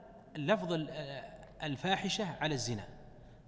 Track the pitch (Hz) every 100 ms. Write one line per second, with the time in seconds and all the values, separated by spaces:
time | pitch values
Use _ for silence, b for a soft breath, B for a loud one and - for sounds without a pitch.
0 | - - - - 147 208 180 170 147 147
1 | 143 135 - - - - 156 135 180 196
2 | 196 - 196 139 151 143 113 110 92 -
3 | - - B B